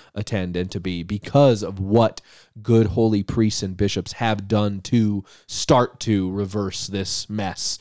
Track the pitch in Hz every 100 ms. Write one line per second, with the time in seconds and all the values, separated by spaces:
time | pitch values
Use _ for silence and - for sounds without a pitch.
0 | - 101 104 107 90 87 92 95 92 87
1 | 85 104 - 139 139 110 92 95 98 110
2 | 110 - _ - _ 113 107 113 107 85
3 | 113 104 98 - 110 - 98 92 101 98
4 | 85 - 117 104 98 107 104 101 - 120
5 | 107 101 - - _ - - 131 123 -
6 | - 101 92 95 101 104 98 - - 98
7 | 98 - - 107 98 - - -